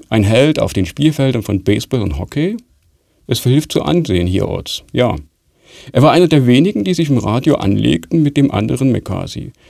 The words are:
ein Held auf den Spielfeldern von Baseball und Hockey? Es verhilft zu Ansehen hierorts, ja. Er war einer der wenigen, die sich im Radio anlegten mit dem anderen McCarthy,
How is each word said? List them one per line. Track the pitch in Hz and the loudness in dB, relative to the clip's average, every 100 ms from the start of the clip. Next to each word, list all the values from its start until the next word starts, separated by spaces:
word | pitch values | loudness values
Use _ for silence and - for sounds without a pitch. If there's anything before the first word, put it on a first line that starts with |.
| - | -2
ein | 110 | 0
Held | 101 113 143 147 | 2 4 2 2
auf | 113 | -2
den | - 90 | -2 -4
Spielfeldern | - 147 151 135 123 | 0 0 0 0 -2
von | 104 101 | -2 -2
Baseball | 92 107 - 127 | 0 -2 -2 -4
und | 98 71 | -2 -4
Hockey? | 85 143 170 233 - _ _ _ _ _ - | -6 -4 -4 -4 -12 _ _ _ _ _ -6
Es | 123 | -2
verhilft | 120 135 151 | 0 0 0
zu | - | -2
Ansehen | - 175 160 90 87 | 0 -2 0 0 0
hierorts, | 95 95 92 - - - | -2 -2 -6 -8 -14 -6
ja. | - 123 82 - _ _ _ _ - - | -2 -2 -2 -10 _ _ _ _ -20 -4
Er | - | 2
war | 143 | 4
einer | 139 175 | 4 4
der | 160 123 | 4 4
wenigen, | 123 175 208 | 4 4 0
die | 196 180 | -2 0
sich | 156 | 0
im | 131 | 0
Radio | 104 117 156 143 | 0 0 0 0
anlegten | 98 101 113 - - 165 | 0 0 0 -2 0 0
mit | 147 139 | 0 2
dem | - | 0
anderen | 101 110 127 135 | 0 -2 0 0
McCarthy, | 110 - 90 90 - 90 - _ | -2 -4 -8 -8 -10 -14 -16 _